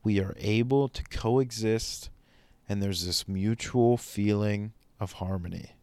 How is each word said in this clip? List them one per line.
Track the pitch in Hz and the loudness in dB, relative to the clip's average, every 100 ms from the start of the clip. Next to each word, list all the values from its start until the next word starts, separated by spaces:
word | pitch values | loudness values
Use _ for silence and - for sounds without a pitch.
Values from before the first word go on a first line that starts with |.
We | 110 101 | 2 2
are | 95 - | 0 -4
able | 107 107 123 135 139 | 0 2 4 2 2
to | - - | -4 -6
coexist, | - 113 127 127 110 110 110 - - - - _ _ _ _ - | -2 2 2 2 0 0 0 -2 -10 -14 -20 _ _ _ _ -4
and | 101 | -2
there's | 98 87 90 | 0 0 -2
this | 87 - | -4 -2
mutual | 95 101 113 - 123 117 120 | -2 0 -2 0 4 4 4
feeling | - - 104 104 104 104 104 - _ _ | -2 -2 2 2 0 -2 -6 -14 _ _
of | 101 | -8
harmony. | - 92 95 87 85 - - | -6 -4 -4 -6 -10 -12 -20